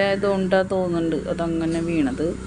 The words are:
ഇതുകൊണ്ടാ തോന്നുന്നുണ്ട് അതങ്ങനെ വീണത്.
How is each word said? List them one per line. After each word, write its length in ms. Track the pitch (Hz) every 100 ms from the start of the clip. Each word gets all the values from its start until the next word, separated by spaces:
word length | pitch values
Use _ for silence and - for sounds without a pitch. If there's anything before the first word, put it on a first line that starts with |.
| 196 196
ഇതുകൊണ്ടാ 420 | 202 190 185 190 190
തോന്നുന്നുണ്ട് 440 | 190 180 170 165 156 - 170
അതങ്ങനെ 460 | 170 165 165 165 170
വീണത്. 360 | 165 139 - 160 196